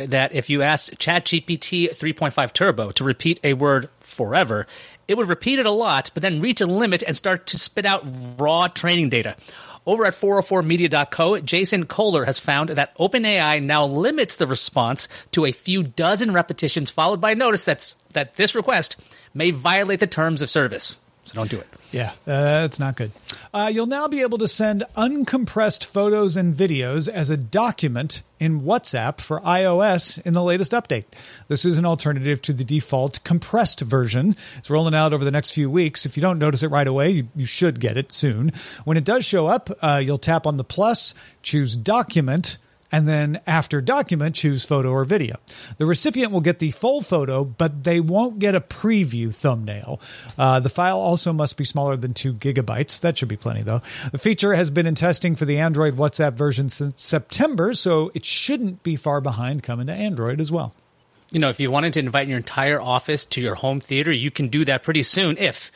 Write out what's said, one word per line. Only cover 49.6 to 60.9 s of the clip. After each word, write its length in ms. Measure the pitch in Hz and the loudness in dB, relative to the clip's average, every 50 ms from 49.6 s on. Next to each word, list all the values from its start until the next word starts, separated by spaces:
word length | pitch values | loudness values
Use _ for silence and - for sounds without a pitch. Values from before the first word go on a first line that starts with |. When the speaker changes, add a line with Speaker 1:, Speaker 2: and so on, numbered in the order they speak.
| 110 104 104 104 - 123 139 - - - - - - 120 - - | -2 -6 -8 -10 -10 -10 -10 -10 -12 -14 -20 -18 -18 -10 -2 2
Speaker 2:
Uh, 200 | 131 131 131 131 | 4 4 4 4
the 100 | 123 131 | 2 0
file 280 | - 170 180 185 190 190 | 0 0 2 2 2 2
also 340 | 190 175 175 165 - 175 | 2 2 2 2 0 0
must 240 | 160 151 151 135 - | 0 0 0 -2 -2
be 100 | - 139 | -2 -4
smaller 300 | - - 147 143 139 135 | -2 -2 0 0 0 0
than 200 | 127 120 127 117 | -2 -2 -4 -4
two 180 | - - 135 120 | -2 -4 -4 -4
gigabytes. 680 | 107 - 139 127 135 123 104 113 120 143 - - - | -2 -2 -2 0 0 0 -2 -2 -2 -2 -2 -2 -2
That 160 | - 170 - | 0 -2 0
should 120 | - 127 107 | 0 -2 -4
be 100 | 107 - | -4 -4
plenty, 240 | - 117 110 107 | -4 -4 -4 -4
though. 220 | 107 110 110 120 - - - - - 131 | -2 -2 -2 -2 -4 -6 -10 -10 -8 -8
The 60 | - 143 | -6 -2
feature 380 | - 220 214 - 202 202 196 | 0 0 2 2 2 2 2
has 160 | 170 180 151 | 2 2 2
been 160 | 143 175 165 165 | 2 0 0 2
in 80 | 156 | 0
testing 400 | - 170 180 165 - - 175 160 | 0 2 2 2 2 0 0 0
for 100 | - 156 | 0 0
the 140 | 143 143 147 | 0 0 2
Android 380 | 160 165 151 147 156 147 131 131 | 2 2 2 2 2 2 2 2
WhatsApp 360 | 151 143 - - 151 143 120 | 0 0 0 0 0 0 0
version 340 | 117 147 147 120 127 139 127 | 0 0 0 0 0 -2 -2
since 360 | - - 147 143 131 - - | -2 -2 -4 -4 -4 -4 -4
September, 720 | - - - - - - - 277 320 269 165 170 220 247 | -2 -2 -2 -2 -2 0 0 2 2 2 2 0 0 0
so 340 | - - 185 170 156 156 - - | 0 2 2 2 2 0 0 -4
it 100 | 160 - | -6 -4
shouldn't 560 | - - - - - 285 247 240 190 180 - | -2 -2 -2 0 0 0 0 -2 -4 -4 -4
be 140 | - 175 156 | -4 -4 -4
far 260 | 135 - 151 143 143 | -2 -2 -2 -2 0
behind 400 | 131 139 113 113 120 127 143 143 | -2 -2 -4 -4 -4 -4 -4 -4
coming 240 | - - 120 120 123 | -4 -6 -6 -6 -6
to 80 | 143 180 | -6 -6
Android 480 | 196 208 214 165 117 113 117 135 151 | -4 -4 -4 -2 -2 -2 -2 -2 -2
as 100 | 160 147 | -2 -2
well. 220 | 165 170 139 113 - _ _ _ | -2 -4 -4 -6 -10 _ _ _